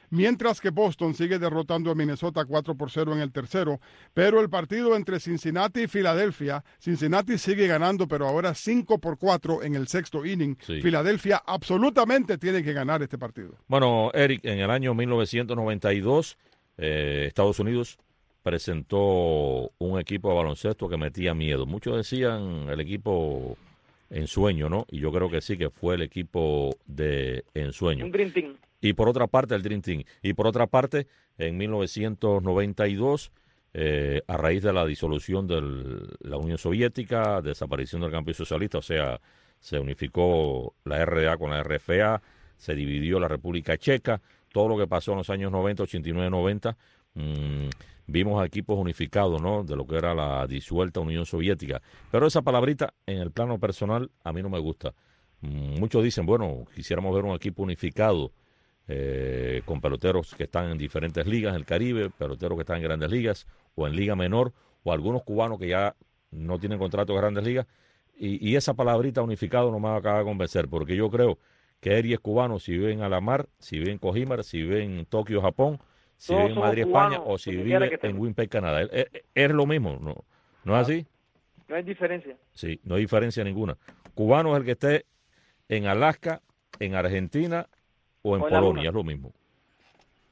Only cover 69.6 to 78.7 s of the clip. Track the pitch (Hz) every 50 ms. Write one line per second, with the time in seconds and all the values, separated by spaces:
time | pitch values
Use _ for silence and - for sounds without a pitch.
69.6 | 123 120 113 107 107 107 107 107 95 104 104 107 104 104 104 95 92 80 - 92
70.6 | 78 67 80 80 76 76 92 98 110 107 104 120 123 117 85 - _ _ _ _
71.6 | _ _ _ _ - 95 101 113 117 117 117 110 - 104 104 120 127 123 113 92
72.6 | - - 87 87 98 107 107 107 107 98 92 92 95 113 127 139 143 - _ _
73.6 | - - - 78 80 95 104 98 - 95 90 113 127 135 127 117 101 - - 82
74.6 | 80 85 98 107 104 101 92 87 82 - - 110 110 104 110 101 95 95 - -
75.6 | 131 147 151 139 - _ _ _ _ _ _ _ - - 175 196 208 208 220 208
76.6 | 208 214 220 214 113 120 120 - 139 - 139 135 - 117 98 92 - 98 92 90
77.6 | 95 113 131 185 190 - - - - 107 98 98 113 120 101 - 113 101 - 110
78.6 | 95 82